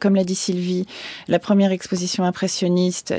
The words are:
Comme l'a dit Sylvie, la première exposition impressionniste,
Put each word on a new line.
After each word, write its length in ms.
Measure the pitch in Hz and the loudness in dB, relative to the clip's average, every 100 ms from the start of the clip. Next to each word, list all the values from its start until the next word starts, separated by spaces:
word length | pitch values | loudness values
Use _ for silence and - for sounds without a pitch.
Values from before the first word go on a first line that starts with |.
Comme 140 | 196 196 | 2 2
l'a 100 | 185 | 2
dit 100 | 185 | -2
Sylvie, 500 | - 180 180 180 190 - - - - | -2 -2 0 -2 -4 -10 -16 -12 -2
la 100 | 175 | -2
première 320 | - 202 196 | 4 4 4
exposition 540 | 185 - 185 180 - 180 | 2 -4 -4 -4 0 0
impressionniste, 920 | 185 190 - 180 180 180 175 - | 0 -2 0 0 2 2 -2 -4